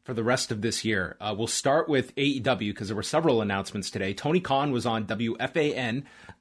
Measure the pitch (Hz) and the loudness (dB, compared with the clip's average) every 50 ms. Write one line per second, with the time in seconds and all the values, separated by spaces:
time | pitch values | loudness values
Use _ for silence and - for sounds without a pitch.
0 | _ - 127 113 113 117 123 123 - - 120 104 101 117 113 - - 110 107 98 | _ -6 -4 -2 0 2 2 2 0 -2 -2 -2 -2 -2 -2 0 0 0 0 0
1 | 90 - - - - 107 107 98 120 - - - - 139 139 160 160 - 147 131 | 0 -4 -6 -6 -6 -4 -4 -2 -2 -2 -2 0 2 4 4 4 4 4 2 2
2 | 123 - - - 139 143 139 131 113 135 127 90 107 104 98 - 110 98 110 104 | 2 0 -2 0 0 0 0 2 2 0 2 2 0 -2 -4 -4 -6 -4 -4 -4
3 | 101 - - 156 165 160 127 113 107 101 101 98 95 - - 104 92 - - 101 | -2 0 2 4 4 4 4 4 4 2 0 -2 -2 -4 -6 -8 -6 -6 -4 -4
4 | 98 95 98 - - 143 165 185 180 - 139 135 143 147 131 120 110 123 113 110 | -4 -4 -4 -2 0 2 2 2 2 2 0 2 2 2 0 0 0 0 -2 -2
5 | 107 92 113 101 117 113 110 - 120 131 - 170 147 147 - 123 127 113 113 139 | -2 -4 -4 -2 -2 -2 -2 -2 -4 -2 0 0 0 0 0 -2 -2 -2 -4 -4
6 | 139 - - - - - - _ | -6 -10 -16 -20 -20 -20 -20 _